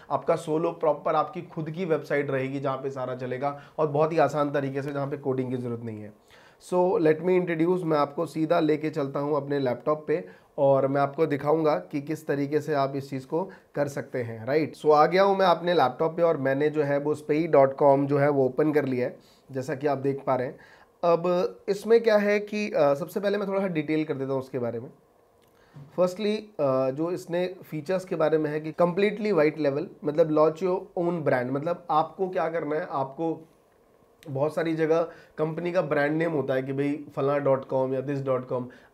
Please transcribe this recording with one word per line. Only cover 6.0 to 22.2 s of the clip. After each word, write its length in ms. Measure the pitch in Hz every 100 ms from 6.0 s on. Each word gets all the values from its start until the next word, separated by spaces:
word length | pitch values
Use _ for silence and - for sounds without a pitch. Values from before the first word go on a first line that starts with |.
है। 120 | 104 - _ - - _ -
So 80 | 180 180 190
let 180 | 156 156
me 120 | 175 185
introduce, 420 | 170 160 165 180
मैं 160 | 165 151
आपको 280 | 143 170 165
सीधा 340 | 160 156 170
लेके 300 | 156 151 151
चलता 300 | 151 139 143
हूँ 160 | 143 147
अपने 220 | 139 143
लैपटॉप 460 | 131 120 - 151 151
पे 160 | 160 185 - _ -
और 280 | 139 135 135
मैं 140 | 139
आपको 260 | 139 139 160
दिखाऊंगा 480 | 139 147 160 156
कि 260 | 165 - 147
किस 260 | 143 156 -
तरीके 340 | 143 139 147
से 140 | 143
आप 180 | 147 135 143
इस 140 | 135
चीज़ 160 | 135 131
को 160 | 160 190 - _
कर 140 | - 143
सकते 340 | 139 123 131
हैं, 240 | 117 113 113
राइट? 300 | 151 147 -
So 160 | 151
आ 140 | 147 160
गया 160 | 185
हूँ 140 | 196 190
मैं 80 | 190
अपने 280 | 165 170
लैपटॉप 420 | 170 127 - 160 165
पे 60 |
और 140 | 170 151
मैंने 340 | 135 135 151
जो 120 | 151
है 160 | 143 143
वो 160 | 147
spay 280 | 143 - 151 170
dot 240 | 151 135 135
com 240 | 147 139 143
जो 120 | 143
है 100 | 143
वो 180 | 139 127
ओपन 260 | 127 156
कर 120 | 147
लिया 220 | 135 127 123
है, 100 | - _ _ -
जैसा 220 | 131 127
कि 120 | 135 147
आप 120 | 135
देख 240 | 135 139 -
पा 80 |
रहे 120 | 127 127
हैं। 120 | - - - _ _
अब 520 | 170 170 180 175 190 - -
इसमें 340 | 196 214 233
क्या 140 | 220
है 240 | 208